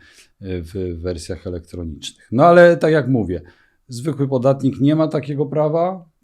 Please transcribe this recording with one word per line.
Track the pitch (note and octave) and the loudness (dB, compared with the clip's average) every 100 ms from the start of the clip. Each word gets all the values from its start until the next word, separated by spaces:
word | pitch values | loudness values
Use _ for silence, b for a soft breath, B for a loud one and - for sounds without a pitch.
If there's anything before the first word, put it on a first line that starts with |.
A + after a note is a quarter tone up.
| B B B _ | B B B _
w | G2 F#2 E2 G2 F#2 E2+ | -10 -8 -8 -8 -8 -6
wersjach | F2 F2 - F2+ - | -6 -8 -8 -10 -8
elektronicznych. | F2 E2 F2 E2 D2 - - - | -10 -10 -12 -10 -10 -14 -18 -6
No | A2+ E3 | 2 6
ale | F3 F3 E3+ | 8 8 6
tak | E3 | 2
jak | D#3 B2+ | 0 2
mówię, | C3 F#2 F2 D2+ b b b _ | 0 0 -6 -10 b b b _
zwykły | A#2+ C#3+ D#3+ C#3 | -10 -8 -4 -2
podatnik | C3+ B2 C3+ C3+ - | 0 0 2 0 0
nie | C#3+ D#3 | 0 2
ma | D#3+ | 0
takiego | D#3+ C3+ C#3+ C#3+ | -2 -6 -6 -4
prawa | D#3 D3+ D#3+ F3 F#3+ E3+ _ | -2 0 0 -2 -4 -14 _